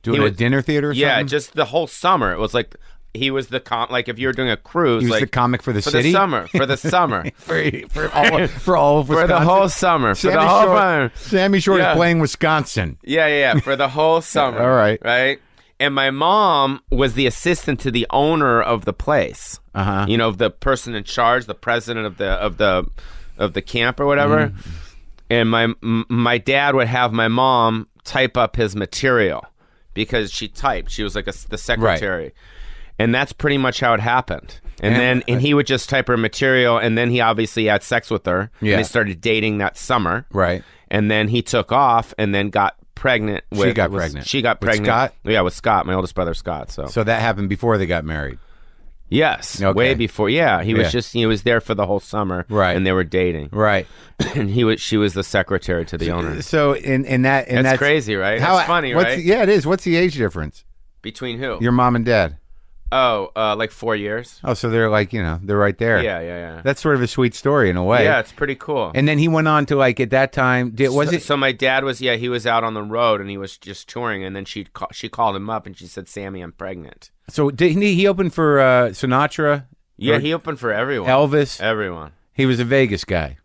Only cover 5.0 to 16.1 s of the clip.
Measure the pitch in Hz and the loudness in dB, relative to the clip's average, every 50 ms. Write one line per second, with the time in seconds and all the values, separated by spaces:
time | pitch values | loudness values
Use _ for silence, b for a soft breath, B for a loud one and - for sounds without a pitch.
5 | 123 120 113 107 135 - - 131 120 123 123 120 - 131 117 104 101 151 - 123 | 2 2 2 0 0 0 0 0 2 2 0 -2 -2 -2 -2 -2 -2 0 0 2
6 | 123 156 180 190 196 185 143 110 - - - 185 139 131 139 131 - 160 175 180 | 2 4 4 4 2 2 0 -4 -4 -2 0 0 0 0 -2 -2 -2 0 2 2
7 | 175 147 113 92 78 131 - _ - - 165 165 151 151 - 143 - - - 151 | 2 2 0 -4 -4 -6 -10 _ -8 -4 -4 -2 -2 -2 -4 -4 -8 -8 -6 -4
8 | 156 151 - 147 143 226 - - 185 147 - - - 180 180 156 147 143 147 151 | -4 -2 0 2 2 4 4 2 0 -2 -4 -4 0 2 2 4 4 4 4 4
9 | 143 143 151 160 165 175 180 170 151 170 185 196 196 180 - - 180 180 165 156 | 2 2 2 2 4 4 4 4 4 4 6 4 4 2 2 0 2 2 2 2
10 | 127 110 98 - - 151 147 160 156 165 190 202 214 190 180 214 196 185 165 151 | 2 2 0 2 0 2 2 4 4 6 6 6 6 6 6 4 4 4 2 2
11 | 131 117 - - - - 214 190 190 196 202 190 - 196 190 180 185 180 156 160 | 0 -2 -4 -10 -6 0 0 2 4 4 2 2 4 4 4 4 4 4 4 4
12 | 170 170 170 165 156 139 - - - 156 156 151 135 - - 113 92 78 - - | 4 4 4 2 2 0 0 0 0 2 2 0 0 -2 -4 -4 -4 -4 -6 -10
13 | - - 139 160 160 151 147 143 139 131 127 147 - 139 139 127 143 131 127 151 | -6 -2 2 2 2 4 4 2 2 4 2 2 2 0 0 0 0 0 2 2
14 | 156 160 165 165 160 - - 160 143 131 117 113 120 127 131 123 107 104 110 - | 2 4 4 2 0 0 0 0 0 0 0 0 2 4 4 6 4 4 2 0
15 | - 117 120 123 131 135 139 - b b b b b b b _ 135 143 139 139 | 0 0 2 2 2 0 -2 -4 b b b b b b b _ -2 0 2 2
16 | 135 135 | 0 0